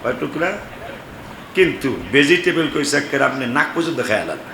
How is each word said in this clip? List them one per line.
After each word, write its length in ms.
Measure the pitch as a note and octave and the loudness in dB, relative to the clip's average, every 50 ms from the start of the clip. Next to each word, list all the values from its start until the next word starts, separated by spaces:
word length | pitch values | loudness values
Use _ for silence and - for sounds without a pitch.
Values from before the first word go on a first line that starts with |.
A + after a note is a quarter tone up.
| - | -2
কয় 100 | A#2+ B2 B2 | -2 -2 -2
টুকরা? 380 | D3 C3+ A#2 D3+ E3 F#3 G#3 G#3 - - - - - - - - - - - - - - - - - - - | -4 -4 -2 -2 -2 -2 -2 -4 -8 -12 -14 -14 -14 -14 -14 -14 -14 -16 -16 -16 -16 -16 -16 -16 -16 -6 4
কিন্তু 400 | - F#3 D#3+ - - - C#3 A2+ - - F#2 | 4 4 4 4 0 -2 -2 -2 -2 -4 2
ভেজিটেবল 560 | G#2 C#3 D3 C#3+ F3 F3+ - F3+ E3 D#3+ D#3+ C#3+ C#3+ | 4 6 6 6 6 4 4 2 2 2 0 0 0
কইছে 240 | D#3 C#3+ C#3 - C#3+ | -2 -2 2 0 0
একেবারে 360 | C#3 - - C#3 C3+ C#3 C3 | 0 0 0 2 2 2 2
আপনি 120 | C3+ C3 | 0 -4
নাক 220 | A#2+ A#2+ C#3+ D#3 - - | -2 0 0 0 0 0
পর্যন্ত 260 | D#3+ E3 D#3+ D#3+ B2+ A#2 - | -2 -2 -2 -2 -2 0 0
খায় 140 | G#2+ G#2 | 0 0
আলাদা। 220 | A2+ - D2+ - - - | 0 -2 -6 -8 -10 -16